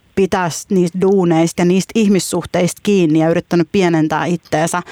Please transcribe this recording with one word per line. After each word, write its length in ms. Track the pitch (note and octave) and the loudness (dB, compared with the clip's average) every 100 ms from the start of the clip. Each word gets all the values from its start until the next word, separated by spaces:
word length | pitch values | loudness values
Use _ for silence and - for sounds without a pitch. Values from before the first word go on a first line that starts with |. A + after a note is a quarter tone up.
| _ - | _ -4
pitää 340 | F#3 F#3+ F3 | -2 0 -4
s-, 200 | - - | -6 -4
niistä 320 | F#3+ F3 F#3 | -2 0 0
duuneista 600 | F#3+ G3 F3 D#3+ E3+ - | 0 2 2 2 0 0
ja 40 | F3 | 0
niistä 260 | F#3 - A3+ | 0 0 0
ihmissuhteista 840 | G3+ F#3+ - F3+ - F3 F3 - | 2 2 0 -6 -4 -2 -2 -4
kiinni 360 | - G3+ E3 D#3+ | -2 2 2 2
ja 100 | D#3+ | 2
yrittänyt 380 | E3+ - E3+ D#3+ | 0 0 -2 0
pienentää 540 | G#3 F3 E3 D#3 D#3 D#3 | 0 0 0 0 -2 -2
itteensä. 560 | E3+ _ D#3 E3 F3+ - | -6 _ -2 -2 -4 -8